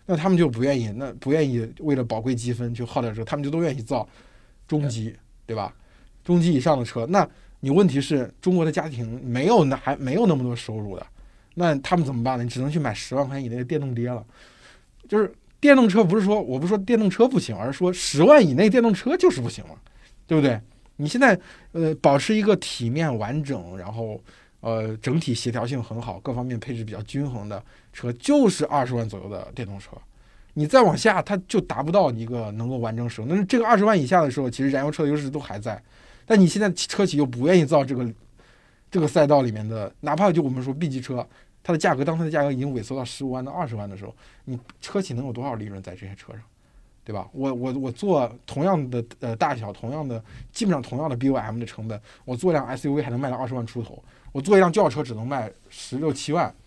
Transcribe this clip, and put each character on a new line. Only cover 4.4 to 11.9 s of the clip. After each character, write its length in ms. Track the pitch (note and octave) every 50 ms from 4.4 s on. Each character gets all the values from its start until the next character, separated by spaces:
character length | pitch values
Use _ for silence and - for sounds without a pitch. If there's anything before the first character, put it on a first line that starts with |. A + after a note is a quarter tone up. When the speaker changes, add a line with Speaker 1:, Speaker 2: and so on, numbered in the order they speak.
| - - _ _ -
Speaker 1:
中 200 | - D#3 D3+ C#3+ C#3
级， 220 | A2 A2+ A2 A2+
Speaker 2:
嗯。 80 | - - - _ - - -
Speaker 1:
对 100 | - A2+
吧？ 160 | G#2+ G2 - - - _ _ _ _ - - _ - -
中 160 | - F3 F3
级 120 | E3 F3+
以 60 | E3 -
上 200 | - E3+ D3+ C3
的 60 | A#2+
车， 220 | - - A#2+ A2+ C#3
那 200 | F#3 G3+ D#3 - - - - - - - -
你 60 | C3+
问 180 | C#3 F#3+ G#3 E3+
题 100 | C3 C#3
是 320 | C3+ - D#3 C3+ A#2+ G2 - _
中 120 | - F#3 F3+
国 80 | F3
的 80 | E3 D#3+
家 160 | D3 F3+ D#3+
庭 320 | D#3+ C3+ A#2 A#2+ A2 A#2 C3 C3+
没 220 | B2+ A#2+ B2+ C#3+
有 180 | F#3+ A#3+ G#3+ D3+
那， 100 | C3+ C3
还 220 | B2+ - B2+ C#3+
没 160 | - C#3 B2+
有 140 | C#3 F#3+ A#3+
那 100 | F#3+ D#3
么 60 | C3
多 120 | B2+ B2 A#2+
收 240 | A#2+ - - A2 A2
入 160 | G#2 G2+ F#2 F2
的， 80 | - - - - - - - - _ _ -
那 200 | E3+ F3 E3+ D3
他 200 | C#3 C#3 -